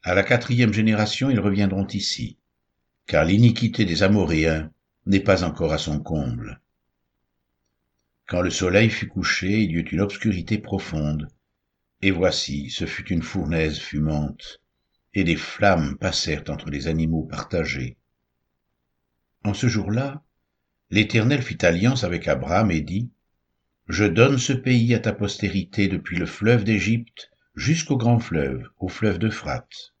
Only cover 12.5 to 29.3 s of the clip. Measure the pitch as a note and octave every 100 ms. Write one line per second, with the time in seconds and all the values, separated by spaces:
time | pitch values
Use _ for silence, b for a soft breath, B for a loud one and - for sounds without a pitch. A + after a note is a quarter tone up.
12.5 | C#2+ C#2 - E2 - - F2 D#2+ F#2+ D2+
13.5 | E2 D#2+ D2 - D2 D2+ D2+ D2 - -
14.5 | - _ _ _ _ _ G#2 E2+ D#2+ -
15.5 | - G2+ F2 D2 C2 F#2 - - D2 -
16.5 | D2 D#2 D2 C#2+ D#2+ D#2+ D#2+ - - -
17.5 | F2 D2+ - B2 - _ _ _ _ _
18.5 | _ _ _ _ _ _ _ _ _ G#2
19.5 | F#2+ B2+ A2 G2 A2 C#3 C#3+ _ _ _
20.5 | _ _ _ _ F#2+ G#2+ A2+ A2 C#3+ B2
21.5 | D#2+ F2 E2+ A2+ C3 F2+ F2 - C2+ C#2+
22.5 | F2+ A2 D#2+ D2+ F#2+ B2 _ _ _ _
23.5 | _ _ _ - E2 G#2 A2 C3 C3+ -
24.5 | B2 B2+ B2 A#2 A2+ - G2+ G2+ - G2+
25.5 | F#2+ E2 - G2 F#2 - E2+ E2+ - G#2
26.5 | A#2+ G2+ G#2+ F#2+ A#2 A#2 - - _ _
27.5 | - A#2+ E3 - C3 A2+ A#2+ A#2 E2 C#2
28.5 | C2 A#1 _ F#2 - G#2+ F2+ G#2+